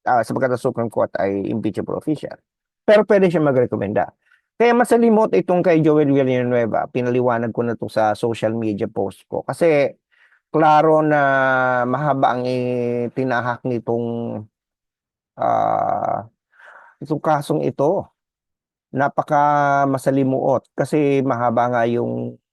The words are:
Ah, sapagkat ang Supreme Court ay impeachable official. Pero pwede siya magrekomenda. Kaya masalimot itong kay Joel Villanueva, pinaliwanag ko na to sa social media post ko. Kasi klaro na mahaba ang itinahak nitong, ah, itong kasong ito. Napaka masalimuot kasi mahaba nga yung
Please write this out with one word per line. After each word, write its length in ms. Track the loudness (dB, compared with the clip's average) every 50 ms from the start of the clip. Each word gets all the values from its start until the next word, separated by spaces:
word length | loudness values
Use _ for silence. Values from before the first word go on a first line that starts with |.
Ah, 240 | _ 2 0 0 0
sapagkat 320 | 0 -2 -2 -2 -2 -2
ang 80 | -2 -2
Supreme 240 | -4 -4 -2 -6 -4
Court 220 | -2 -2 -4 -2 _ -4
ay 260 | -4 -2 -2 -4 -4 -4 -4
impeachable 420 | -4 -4 -6 -6 -6 -6 -6 -6
official. 400 | -6 -4 -6 -6 -6 -6 -14 -16 -16 _ _ _ _ _ _ _ _ _
Pero 220 | 4 4 4 6
pwede 240 | 4 4 4 4 4
siya 140 | 2 2 2
magrekomenda. 640 | 2 2 2 0 0 -2 -4 -4 -2 -2 -2 -2 -2 _ _ _ _ _ _ _ _ _
Kaya 160 | _ 2 2 4
masalimot 580 | 2 2 2 4 4 4 4 4 4 2 2 2
itong 240 | 0 0 2 0 2
kay 240 | 2 4 4 4 4
Joel 240 | 4 4 4 4 4
Villanueva, 800 | 2 2 2 2 0 0 0 0 0 0 0 0 -2 -4 -4 -4
pinaliwanag 640 | _ -4 -2 0 0 0 0 0 0 -2 -2 -4 -4
ko 80 | -4
na 160 | -4 -4 -4
to 80 | -6 -8
sa 300 | -6 -2 0 0 0 0
social 400 | -2 -2 -4 -4 -2 -2 -4 -2
media 320 | -2 -4 -4 -4 -4 -6 -6
post 400 | -4 -4 -6 -6 -6 -12 _ _
ko. 160 | -10 -8 -6
Kasi 480 | -6 -4 0 2 2 4 2 0 0 -4 _ _ _ _ _ _ _ _ _ _ _
klaro 560 | 0 2 4 6 6 6 6 4 4 4 2
na 160 | 2 2 2 2 2 2 2 2 2 2 2 0 0 0 0 0
mahaba 480 | -2 -2 -2 -2 -2 0 2 2 0 0
ang 160 | 0 -2 -4
itinahak 1120 | -4 -2 -2 -2 -4 -2 -2 -4 -4 -4 -4 -6 -4 -4 -4 -2 -2 -2 -2 -4 -6 -6 _ -4
nitong, 720 | -4 -4 -4 -4 -4 -4 -2 -4 -6 -6 -6 -8 -8 -10 -12 -14 _ _ _ _ _ _ _ _ _ _ _ _ _ _ _ _ _
ah, 880 | -4 -2 -2 0 0 0 0 -2 -2 -2 -2 -4 -4 -4 -4 -6 -6 -8 -12 _ _ _ _ _ _ -20 -20 -20 -20 -20 -20 _ _ -8
itong 160 | -6 -6 -4
kasong 400 | 0 0 0 0 0 -2 -2 -2
ito. 480 | -2 -4 -2 0 -2 0 0 -2 -6 -10 _ _ _ _ _ _ _ _ _ _ _ _ _ _ _ _ -2
Napaka 880 | -2 -2 0 0 -4 -4 0 2 2 2 2 2 2 2 2 2 2 2
masalimuot 800 | 0 0 -2 -2 0 0 0 0 0 0 0 0 0 0 0 _ _ _
kasi 480 | -6 -4 -2 0 0 2 2 2 0
mahaba 560 | 0 0 -2 0 0 0 0 0 0 0 0
nga 60 | 0 0
yung 560 | 0 0 -2 -2 -4 -4 -6 -8 -8 -12 -14 _ _